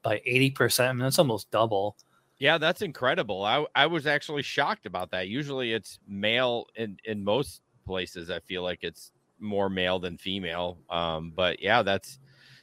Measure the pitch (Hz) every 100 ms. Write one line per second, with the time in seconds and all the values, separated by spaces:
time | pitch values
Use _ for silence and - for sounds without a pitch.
0 | 113 107 127 127 135 135 120 - 123 123
1 | 131 156 143 107 - 107 113 101 104 -
2 | _ _ _ _ 143 165 156 185 175 -
3 | 127 170 117 95 101 135 151 127 156 170
4 | 147 147 - 147 - - 151 220 - 90
5 | 90 92 92 123 143 135 120 113 - -
6 | - 101 107 120 123 117 - 110 110 92
7 | 110 104 98 120 143 - _ _ 95 92
8 | 87 90 82 85 - 90 90 87 87 -
9 | - _ _ _ 107 101 98 95 90 92
10 | 87 82 95 95 87 87 87 87 - 87
11 | 85 80 82 80 90 - 92 117 98 98
12 | - - _ _ - -